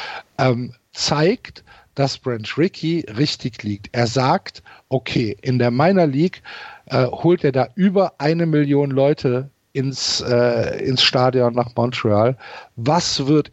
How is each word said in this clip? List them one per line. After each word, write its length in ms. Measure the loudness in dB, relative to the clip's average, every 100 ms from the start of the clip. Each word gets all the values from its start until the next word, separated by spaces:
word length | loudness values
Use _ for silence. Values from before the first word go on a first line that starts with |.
| -12 -14 -14 -2
ähm, 360 | 0 0 -4 -12 _
zeigt, 720 | -8 -2 2 2 0 -6 -20 _ -20 _ -2
dass 240 | -2 -2
Branch 380 | -6 -6 -6 -2
Rickey 480 | -2 -2 -4 -4 -4 -2
richtig 460 | -2 -2 -8 -8
liegt. 260 | -8 -8 -6
Er 160 | -2 0
sagt, 560 | 0 0 0 -2 -20 -20 -20 -6
okay, 480 | -6 -2 -2 -2 -4
in 180 | -2 0
der 120 | 2
Minor 360 | 4 4 4 2
League, 340 | 2 0 -2 -18 -18 -18 -20 -4
äh, 200 | 0 0
holt 360 | 0 2 2
er 80 | 2
da 160 | 0 -2 2
über 380 | 2 2 0 0
eine 260 | 0 0 2
Million 460 | 2 2 2 2
Leute 580 | 2 2 2 0 -2 -4 _ _ -4
ins, 460 | -4 -4 -4 -4
äh, 640 | 0 2 2 2 -2 -4 -4
ins 160 | 0
Stadion 540 | 2 2 2 2 0 0
nach 200 | -4 -2
Montreal. 640 | -2 0 0 2 2 0 -10 -20 -20 -6
Was 500 | 0 0 0 -4 2
wird 240 | 2 0